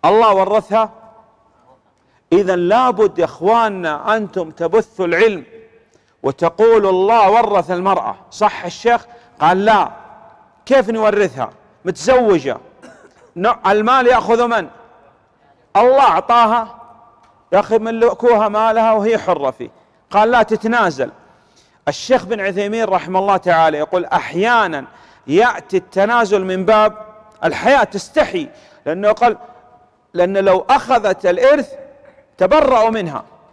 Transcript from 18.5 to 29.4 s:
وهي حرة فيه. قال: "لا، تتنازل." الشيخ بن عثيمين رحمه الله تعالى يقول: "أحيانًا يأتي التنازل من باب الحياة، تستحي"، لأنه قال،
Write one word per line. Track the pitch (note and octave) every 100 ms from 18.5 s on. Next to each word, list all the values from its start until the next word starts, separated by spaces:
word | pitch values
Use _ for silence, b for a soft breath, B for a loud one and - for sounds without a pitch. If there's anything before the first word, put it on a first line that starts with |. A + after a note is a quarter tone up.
| G#3 A3+ A3 A3
وهي | A3 G#3 A3
حرة | - E3 C#3
فيه. | - A#2 b b b _
قال: | G3+ A3
"لا، | B3
تتنازل." | A3 A3 A3 A#3 F#3+ C3+ B2+ - _ b b b b b -
الشيخ | C#3+ - B3+
بن | F#3 G#3+
عثيمين | G3 F#3+ G3+ A3
رحمه | A3 F#3+ D#3+ F#3
الله | G3 F#3+
تعالى | F3+ E3 D#3+ D3+
يقول: | D3+ F3+
"أحيانًا | E3 - - E3 A3 A#3+ G3 D3 B2+ b b b -
يأتي | D#3+ A#3+ G#3 - F#3+
التنازل | F3 F#3+ G3+ A#3+ G#3+ G3+
من | F#3 F#3
باب | F#3+ G#3+ G#3+ G#3+ - - - _
الحياة، | E3 D3 G#3 C4+
تستحي"، | G#3 G3 - D#4 C#4+ F#3 C#3+ b b b -
لأنه | E3+ G#3
قال، | G#3+ A#3+ G#3